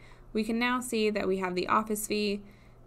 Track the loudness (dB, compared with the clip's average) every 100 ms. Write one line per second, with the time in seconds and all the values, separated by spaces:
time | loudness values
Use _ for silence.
0 | -18 -20 -6 -4 0 0 2 0 0 2
1 | 2 2 0 0 0 0 2 2 2 -2
2 | -2 0 0 -2 -6 -20 -20 -20